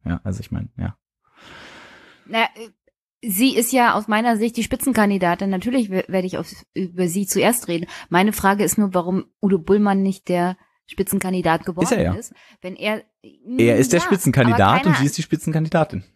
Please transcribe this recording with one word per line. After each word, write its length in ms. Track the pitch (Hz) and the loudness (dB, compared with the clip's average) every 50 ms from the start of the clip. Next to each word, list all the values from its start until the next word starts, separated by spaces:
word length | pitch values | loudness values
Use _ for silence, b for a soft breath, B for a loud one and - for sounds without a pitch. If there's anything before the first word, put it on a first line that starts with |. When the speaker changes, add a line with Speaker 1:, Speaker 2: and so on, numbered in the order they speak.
| _ | _
Speaker 1:
Ja, 160 | - 87 - _ | -6 -6 -6 _
also 160 | 101 92 107 | -8 -8 -8
ich 100 | 107 - | -8 -8
meine, 180 | - - 101 - _ - | -8 -8 -8 -10 _ -10
ja. 180 | 90 90 - _ _ _ _ _ B B B B B B B B B B B B B B B B B B B B B | -10 -10 -10 _ _ _ _ _ B B B B B B B B B B B B B B B B B B B B B
Speaker 2:
Na, 180 | - 220 226 349 | -6 -2 -2 -2
äh, 260 | - _ - - 214 _ _ _ _ _ _ _ _ _ _ | -2 _ -14 -20 -20 _ _ _ _ _ _ _ _ _ _
sie 320 | - 233 185 190 254 269 - | -8 -6 0 2 2 2 4
ist 180 | 220 233 - | 2 0 2
ja 220 | 262 254 240 226 - | 2 4 4 4 2
aus 140 | - 214 - | 0 0 0
meiner 280 | 214 214 233 247 233 | -2 0 2 0 0
Sicht 200 | 208 220 233 233 | 2 0 -2 -2
die 60 | 233 | -4
Spitzenkandidatin. 880 | 214 - - 233 - 269 233 220 208 202 202 185 180 170 175 - 196 196 | -4 -4 -4 -4 -2 0 2 2 2 2 2 2 2 0 0 0 -2 -4
Natürlich 400 | 196 180 180 240 247 269 226 202 | -4 -2 -4 -2 0 0 -2 0
we-, 140 | 190 190 - - | -2 -4 -4 -2
werde 180 | 175 190 180 | -4 -2 -2
ich 100 | 185 - - | -2 -6 -8
auf, 120 | 165 - - - - _ _ | -8 -10 -14 -20 -20 _ _
über 340 | - 190 170 175 180 180 170 | -8 -8 -6 -4 -2 -2 -2
sie 180 | 170 196 202 | 0 -2 -4
zuerst 420 | - - 196 - 214 240 - - - | -2 0 2 2 2 2 0 -4 -4
reden. 180 | 170 165 175 B B B B B | -4 -4 -4 B B B B B
Meine 240 | 170 180 190 214 | 2 2 2 2
Frage 320 | 214 - - 190 196 202 220 | 0 2 2 2 2 2 0
ist 120 | 226 - - | 0 2 0
nur, 140 | 208 190 | 0 2
warum 340 | 185 180 165 180 190 185 - _ _ _ | 0 -2 0 0 -2 -2 -4 _ _ _
Udo 180 | - 196 196 175 | 0 0 0 0
Bullmann 440 | 160 - 196 208 208 202 190 196 | 2 2 2 4 4 2 2 2
nicht 260 | 196 196 190 - _ - | 0 -2 -2 -4 _ -4
der 280 | 180 175 175 180 185 _ _ _ _ _ _ | -2 0 0 -2 -4 _ _ _ _ _ _
Spitzenkandidat 800 | _ - - 190 - - 196 - 185 185 180 165 165 160 160 - | _ -6 -6 -4 -2 -2 -4 -2 -2 -4 -2 0 0 0 0 -2
geworden 220 | 190 170 175 165 | -6 -2 -2 0
Speaker 1:
Ist 60 | - | 0
er 100 | 240 202 | 2 0
ja. 100 | 170 - | 0 0
Speaker 2:
ist. 220 | - 208 254 - b b b b b b | -2 -4 -8 -16 b b b b b b
Wenn 160 | - 185 190 | -16 -16 -12
er, 280 | - 170 214 214 - - _ _ _ _ - _ _ _ 208 247 | -6 -6 -4 -4 -6 -8 _ _ _ _ -20 _ _ _ -8 0
Speaker 1:
Er 200 | 262 - 117 117 | 2 2 4 4
ist 160 | 110 135 247 - | 4 2 4 2
der 60 | 175 | 0
Speaker 2:
ja, 40 | - | 2
Speaker 1:
Spitzenkandidat 560 | - 202 180 - 143 120 135 120 120 117 104 | 2 0 2 2 2 4 4 4 4 4 6
Speaker 2:
aber 160 | 98 98 127 180 | 4 4 4 4
keine 80 | 269 - | 4 2
Speaker 1:
und 60 | 151 - | 2 2
sie 80 | 135 | 2
ist 100 | 143 - | 0 -2
die 60 | - | -4
Spitzenkandidatin. 800 | 165 - - 156 - 165 156 160 160 156 - 165 156 - - 92 - _ _ | -4 -4 -4 -4 -2 -2 -2 -2 -2 0 0 0 0 0 -4 -12 -12 _ _